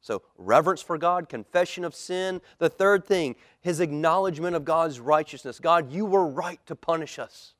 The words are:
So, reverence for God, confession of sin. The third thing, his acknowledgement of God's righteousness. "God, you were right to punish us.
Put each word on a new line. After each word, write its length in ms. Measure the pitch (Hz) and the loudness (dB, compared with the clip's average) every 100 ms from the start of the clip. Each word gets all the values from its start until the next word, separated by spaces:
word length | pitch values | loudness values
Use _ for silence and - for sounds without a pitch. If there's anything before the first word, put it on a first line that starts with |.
So, 220 | - 104 _ _ | -6 -8 _ _
reverence 420 | 90 120 160 185 | 4 4 4 -2
for 160 | - 165 | -4 -2
God, 320 | 170 180 165 | 0 -2 -4
confession 560 | 117 104 175 175 - | -12 -4 0 0 -4
of 100 | 175 | -10
sin. 460 | - - 180 185 185 _ _ | -10 -8 -4 -4 -6 _ _
The 140 | 165 | -2
third 340 | - 196 202 | 2 4 4
thing, 320 | - 190 151 120 _ _ | 2 0 0 -6 _ _
his 200 | 180 160 | -6 -2
acknowledgement 760 | 170 147 160 175 190 151 175 170 | -2 0 2 2 0 -4 -4 -4
of 80 | |
God's 360 | 147 160 165 131 | 0 0 0 -4
righteousness. 600 | 120 151 156 139 135 120 | 2 2 2 -10 -14 -6
"God, 320 | 165 170 143 | 2 2 2
you 140 | 151 208 | -4 2
were 200 | 190 175 | 4 2
right 380 | 139 175 175 | 0 -6 -8
to 100 | _ | _
punish 440 | 160 - 165 151 - | -12 -4 -4 -4 -10
us. 340 | 117 - - _ | -14 -14 -20 _